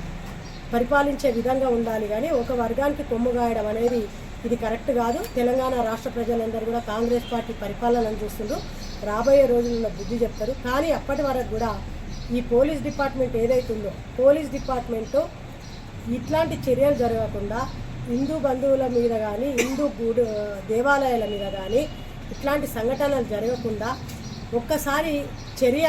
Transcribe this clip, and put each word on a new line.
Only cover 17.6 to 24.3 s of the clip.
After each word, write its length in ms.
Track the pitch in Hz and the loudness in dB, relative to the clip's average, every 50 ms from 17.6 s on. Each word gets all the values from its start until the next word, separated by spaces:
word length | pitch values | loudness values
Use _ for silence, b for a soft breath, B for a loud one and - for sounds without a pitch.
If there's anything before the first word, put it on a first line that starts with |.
| 262 - - - - - - - - 247 | -4 -4 -6 -8 -8 -8 -8 -8 -6 -2
హిందూ 260 | 240 254 277 285 311 311 254 | -2 0 0 0 0 0 0
బంధువుల 400 | 269 254 262 269 277 269 262 262 | 0 2 2 4 4 4 4 4
మీద 260 | 247 247 240 240 233 233 214 | 2 2 2 2 2 2 0
కానీ, 260 | 214 208 208 208 254 285 269 240 | 0 -2 -2 -2 -2 0 2 2
హిందూ 260 | 240 262 269 277 294 277 208 208 | 0 2 0 0 0 0 -2 -2
గుడి, 240 | 233 226 214 247 240 220 214 208 208 208 202 196 185 196 | -2 0 2 2 2 2 0 -2 -4 -4 -6 -6 -4 -2
దేవాలయాల 540 | 220 233 247 277 285 277 277 254 240 233 214 202 208 | 0 2 4 4 4 4 4 2 2 2 0 -2 -2
మీద 120 | 196 196 196 196 | -4 -4 -4 -4
కానీ 260 | 196 190 190 220 262 302 311 - - - - - - - - - | -4 -2 0 2 2 2 0 -4 -10 -12 -12 -12 -12 -10 -10 -8
ఇట్లాంటి 340 | - - 277 285 294 285 | -4 -2 0 0 0 -2
సంఘటనలు 600 | - - 226 220 247 269 269 294 285 277 254 226 208 214 | -2 -4 -2 -2 0 0 2 2 2 2 2 0 0 -2
జరగకుండా 560 | 202 214 233 247 240 233 226 220 202 214 240 269 - - - - - - - | -2 0 0 -2 -2 -2 -2 -2 -2 -2 -4 -4 -4 -8 -10 -10 -10 -10 -10